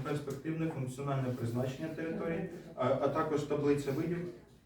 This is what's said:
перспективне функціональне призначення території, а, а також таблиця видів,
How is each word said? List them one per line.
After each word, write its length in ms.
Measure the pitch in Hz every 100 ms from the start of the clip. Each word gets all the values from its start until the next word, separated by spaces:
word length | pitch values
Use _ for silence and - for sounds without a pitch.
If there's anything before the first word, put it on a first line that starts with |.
перспективне 640 | 143 147 - - 160 160 160
функціональне 600 | 135 127 - 139 135 127
призначення 600 | 120 113 120 135 147 160
території, 600 | - 160 165 165 165 - - -
а, 100 | - -
а 200 | 131 143
також 340 | 147 156 143
таблиця 500 | - 143 143 143 -
видів, 260 | 156 170 170 - - - -